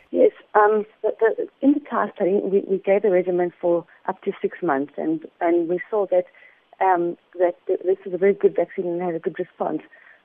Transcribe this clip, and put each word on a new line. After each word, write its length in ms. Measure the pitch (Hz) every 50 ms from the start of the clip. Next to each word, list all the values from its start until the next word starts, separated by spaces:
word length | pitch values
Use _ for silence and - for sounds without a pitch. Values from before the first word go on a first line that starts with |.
| _ _
Yes, 220 | - - - 415 - - - _ -
um, 320 | 214 208 208 214 214 202 - _ _
the, 120 | - 214 - -
the, 280 | 226 220 - - - - - _
in 140 | - 269 294
the 60 | 294
Thai 300 | 285 - 240 202 202 208 -
study, 260 | - 196 170 190 208
we, 180 | - 196 185 202
we 180 | - - 196 190
gave 240 | - 196 196 202
the 80 | 208 214
regimen 420 | 180 180 180 185 180 175 175 175 - _
for 240 | - 175 170 170 170 - - _ -
up 160 | - 190 -
to 100 | - 202 190 -
six 220 | - 190 - -
months, 320 | - 165 139 135 143 143 -
and, 300 | - 151 156 160 156 - - _ _
and 280 | 180 170 170 175 170 160
we 120 | 180 175 - -
saw 160 | 220 214 214
that, 180 | - 185 180 180 - _ - - - _ _ _ _ - -
um, 380 | 190 190 180 175 175 170 - - _ _ - 175
that 160 | 180 175 175 - _
th-, 140 | - 190 - -
this 140 | 180 190 - -
is 80 | 196 180
a 40 | 165
very 140 | 185 202
good 240 | 196 196 - 196 165
vaccine 300 | - 175 - - - 175
and 160 | 175 170 175
had 120 | 180 175 165
a 40 | 165
good 200 | - 190 160 -
response. 440 | 180 - _ - 190 165 156 151 - - - - - - - _ _